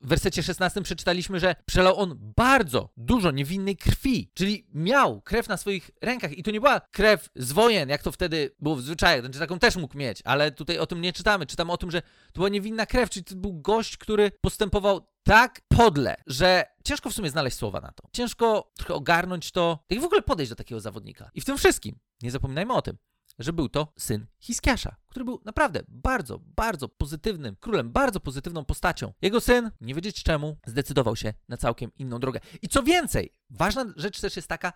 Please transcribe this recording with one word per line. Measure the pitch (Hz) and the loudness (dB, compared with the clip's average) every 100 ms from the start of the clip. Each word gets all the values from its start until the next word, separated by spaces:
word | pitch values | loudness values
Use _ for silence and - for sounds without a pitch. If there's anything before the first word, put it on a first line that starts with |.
w | 131 | 0
wersecie | 151 196 180 | 0 2 -2
szesnastym | 156 175 180 208 | -4 0 -2 -2
przeczytaliśmy, | 180 180 - 180 175 185 | -6 -4 0 0 -2 0
że | 185 - - | 0 0 0
przelał | 185 185 190 | 4 6 6
on | 190 120 104 - | 0 -4 -4 2
bardzo | 247 269 170 117 - - | 6 6 4 0 -2 -10
dużo | 117 240 175 | 0 2 4
niewinnej | 135 143 196 196 196 | 2 -2 -2 -4 -2
krwi, | - - 269 220 165 | 0 2 2 0 -2
czyli | - 196 208 _ | -2 -2 -2 _
miał | 143 170 277 214 104 | -4 2 4 4 0
krew | - 226 226 | -4 -4 -2
na | 185 | -4
swoich | 202 190 - - | -4 -6 -6 -8
rękach | 208 247 170 165 | -6 -4 -6 -6
i | |
to | 208 | -4
nie | 214 | 2
była | 269 220 | 2 2
krew | - - 214 196 - - | -2 2 4 4 2 -8
z | 123 | -2
wojen, | 151 233 208 135 | 4 6 6 2
jak | 143 | -2
to | 185 | -4
wtedy | - 180 160 139 - | -4 -2 -2 -2 -4
było | 143 147 | -4 -4
w | |
zwyczajach, | 127 165 185 147 | -4 0 2 2
znaczy | 123 135 | -2 -6
taką | 165 175 | -6 2
też | 240 185 | 2 2
mógł | 147 143 | -6 -6
mieć, | 131 98 - | -6 -6 0
ale | 139 151 | 2 2
tutaj | 131 156 | 0 -6
o | 165 160 | -2 -2
tym | 175 | -4
nie | 175 | -4
czytamy. | - 190 202 147 | -2 2 2 0
Czytamy | - 170 | -4 -2
o | 175 | -2
tym, | 180 | -2
że | 165 | -4
to | - _ _ | -6 _ _
była | - 196 | -2 0
niewinna | 202 208 220 208 | 0 -4 -4 0
krew, | 247 226 | 0 0
czyli | 196 | -2
to | 170 190 | -12 -10
był | 202 | -8
gość, | 170 143 220 220 - | -6 0 0 0 -8
który | - 214 208 - | -4 2 2 2
postępował | 190 - 202 208 196 190 - _ | -4 -2 0 2 2 0 -2 _
tak | - 214 247 - - | 6 8 8 2 2
podle, | - 233 143 110 - - | 6 6 6 0 -2 -8
że | 131 180 185 - _ | 2 4 4 2 _
ciężko | - 285 254 | -6 -6 -6
w | |
sumie | 214 170 | -6 -4
znaleźć | 147 131 - | -2 -4 -4
słowa | 107 95 | -6 -6
na | - | -12
to. | - - | -20 -12
Ciężko | - 240 - 233 214 - - | -6 -6 0 2 2 -2 -12
trochę | - | -6
ogarnąć | 165 139 170 180 180 - | -4 2 2 2 -4 -6
to, | 185 170 165 - | 0 0 0 -4
jak | 208 | -4
w | |
ogóle | 330 403 | 2 2
podejść | - 220 127 | 2 -2 -2
do | 113 | -6
takiego | - 113 | -10 -10
zawodnika. | 104 104 101 - - | -10 -12 -16 -20 -16
I | - | -10
w | - | -6
tym | 277 | 2
wszystkim | 381 - 107 - _ _ | 4 4 -4 -14 _ _
nie | 120 | -8
zapominajmy | 131 135 135 220 | -6 -6 -6 -2
o | 220 | -2
tym, | - - _ _ _ - | -4 -10 _ _ _ -10
że | 123 | -6
był | 170 139 | -4 -2
to | 143 156 - | -2 -4 -8
syn | - 107 113 _ | -6 -6 -8 _
Hiskiasza, | - 240 294 226 - - _ | -10 -2 0 0 -2 -12 _
który | - 247 | -12 -10
był | 240 208 | -10 -8
naprawdę | - 285 139 - | -2 0 -2 -10
bardzo, | - 262 254 147 92 | -6 -2 -2 -4 -12
bardzo | 85 - 226 175 131 | -10 -4 -4 -4 -8
pozytywnym | - 143 156 226 180 131 95 | -8 -8 -6 -6 -6 -8 -10
królem, | - 196 120 | -4 -2 0
bardzo | 226 269 185 | 0 0 0
pozytywną | - 135 175 170 - | -6 -8 -8 -10 -6
postacią. | - 185 - 104 - | -2 -2 -2 -8 -4
Jego | 190 226 | 0 0
syn, | - 247 226 - | 4 2 2 -10
nie | 113 143 | -10 -8
wiedzieć | 196 - | -8 -6
czemu, | - 156 151 147 - | -2 -2 -2 -10 -6
zdecydował | 120 135 143 117 107 | -4 0 2 2 0
się | 110 - - | -6 -8 -12
na | 120 | -4
całkiem | 120 117 117 - | -2 -2 -6 -10
inną | 131 120 | -10 -6
drogę. | 131 117 - - | -6 -6 -12 -14
I | 185 | -2
co | 277 | 0
więcej, | 262 359 269 120 90 _ _ | 4 2 2 -2 -4 _ _
ważna | 117 180 214 233 156 | -2 0 0 -6 -6
rzecz | 190 - | -8 -6
też | 202 - | -8 -8
jest | - | -10
taka, | 165 180 | -8 -8